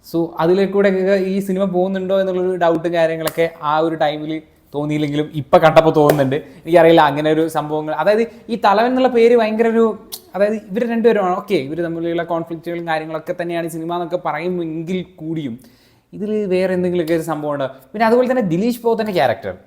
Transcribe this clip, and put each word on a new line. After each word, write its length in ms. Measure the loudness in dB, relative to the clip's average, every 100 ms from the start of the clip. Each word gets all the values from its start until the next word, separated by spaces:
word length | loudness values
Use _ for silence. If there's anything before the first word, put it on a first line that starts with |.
| -6
So 80 | -4 -4 -2
അതിലേക്കൂടെയൊക്കെ 720 | 0 2 2 2 2 2 2 2 0
ഈ 20 | -2 -2
സിനിമ 160 | -2 0 0
പോകുന്നുണ്ടോ 400 | -2 -2 -2 0
എന്നുള്ളൊരു 300 | 0 0 -2 2
ഡൗട്ടും 280 | 2 2 0 0
കാര്യങ്ങളൊക്കെ 480 | 0 0 -6 -2 -2 -2 -2
ആ 20 | 0 0
ഒരു 100 | 0
ടൈമിൽ 280 | -2 -2 -6 -8 -10 _ _
തോന്നിയില്ലെങ്കിലും 540 | -6 -4 -2 -2 -2 -4 -6
ഇപ്പം 180 | 2 4 6
കണ്ടപ്പോൾ 280 | 4 4 4
തോന്നുന്നുണ്ട്. 380 | 4 4 2 -2 -6 -16
എനിക്കറിയില്ല 380 | 2 6 8 6 6
അങ്ങനെ 200 | 2 0 0
ഒരു 80 | 0 -4
സംഭവങ്ങൾ, 380 | -4 -6 -4 -2
അതായത് 220 | 0 2 0 -6 -8
ഈ 40 | 0 2
തലവൻ 260 | 2 2
എന്നുള്ള 180 | 2 2 4
പേര് 180 | 6 6
ഭയങ്കര 260 | 2 0 2 4
ഒരു, 100 | 2 0 -12 -18 -12 -2
അതായത് 220 | 0 -2 -6
ഇവർ 120 | -4 -2
രണ്ടുപേരുമാണ്, 420 | 2 4 4 0 -2
ഓക്കെ, 160 | 0 -2 -2
ഇവർ 120 | -4 -4
തമ്മിലുള്ള 380 | -4 -4 -4 -2
കോൺഫ്ലിക്റ്റുകളും 520 | -4 -6 -10 -8 -8 -4
കാര്യങ്ങളൊക്കെ 440 | -4 -4 -10 -8 -6
തന്നെയാണ് 260 | -4 -4 -6
ഈ 40 | -8
സിനിമ 160 | -6 -6
എന്നൊക്കെ 220 | -4 -4 -4
പറയുമെങ്കിൽ 720 | -4 -4 -4 -6 -8 -6 -6 -6 -14
കൂടിയും 340 | -8 -6 -8 -10 -16 _ _ _ _ -10
ഇതിൽ 140 | -6 -4 -2
വേറെ 180 | 0 0 0
എന്തെങ്കിലുമൊക്കെ 380 | 0 -2 0 -2
ഒരു 60 | -2
സംഭവം 220 | -4 -4 -4
ഉണ്ടോ? 100 | -6 -8 _
പിന്നെ 140 | -2 2
അതുപോലെ 180 | 2 2
തന്നെ 140 | 0 0
ദിലീഷ് 260 | 0 -2 -2
പോത്തൻ്റെ 300 | -2 0 0 2
ക്യാരക്ടർ 380 | 2 0 -6 -10